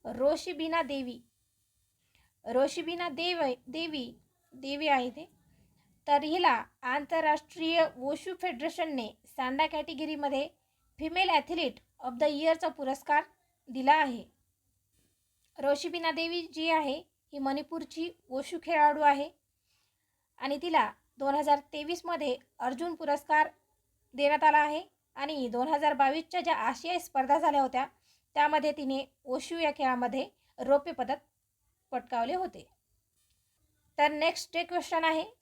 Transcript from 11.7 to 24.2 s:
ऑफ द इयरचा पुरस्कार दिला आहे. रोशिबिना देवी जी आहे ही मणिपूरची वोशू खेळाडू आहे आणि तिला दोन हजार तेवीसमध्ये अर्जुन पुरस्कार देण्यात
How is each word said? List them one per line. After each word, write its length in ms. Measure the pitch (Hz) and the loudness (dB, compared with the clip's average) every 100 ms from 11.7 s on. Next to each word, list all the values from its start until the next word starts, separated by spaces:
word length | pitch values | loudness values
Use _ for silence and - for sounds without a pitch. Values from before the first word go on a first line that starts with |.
| - _ - | -6 _ -12
ऑफ 120 | 247 | -8
द 100 | 240 | 0
इयरचा 460 | 302 285 320 320 320 | 0 2 0 0 -2
पुरस्कार 540 | - 262 277 - 294 - _ _ _ - | -4 -6 -4 0 0 0 _ _ _ -12
दिला 240 | 254 262 | -2 4
आहे. 300 | 311 285 233 - _ _ _ _ _ _ _ _ _ _ _ _ - | 4 4 -2 -12 _ _ _ _ _ _ _ _ _ _ _ _ -4
रोशिबिना 520 | 277 285 339 339 330 | 0 0 -2 -4 -4
देवी 300 | 302 330 349 330 | -2 -2 -4 -8
जी 140 | 320 320 | -4 0
आहे 260 | 320 294 294 - _ _ | 2 0 -4 -8 _ _
ही 60 | 285 | -6
मणिपूरची 720 | 269 277 294 330 311 - 339 - - | -4 -4 -6 -8 -10 -8 -8 -10 -10
वोशू 300 | 262 277 339 | -8 -6 -8
खेळाडू 380 | 311 330 294 294 | -2 4 4 6
आहे 280 | 294 277 294 _ _ _ _ _ _ _ _ _ _ - | 4 4 0 _ _ _ _ _ _ _ _ _ _ -8
आणि 200 | 269 285 | -6 -4
तिला 280 | 349 320 214 - _ - | 2 2 2 -2 _ -6
दोन 160 | 277 | -2
हजार 240 | 285 302 285 285 | 2 4 2 2
तेवीसमध्ये 640 | 302 294 339 339 330 294 254 _ - | -10 -6 -6 -4 -4 -2 -4 _ -6
अर्जुन 360 | 247 254 339 | -6 -4 -6
पुरस्कार 540 | 320 311 285 - 302 311 - _ _ _ _ _ | -4 -2 -2 2 2 2 -2 _ _ _ _ _
देण्यात 300 | 254 | 0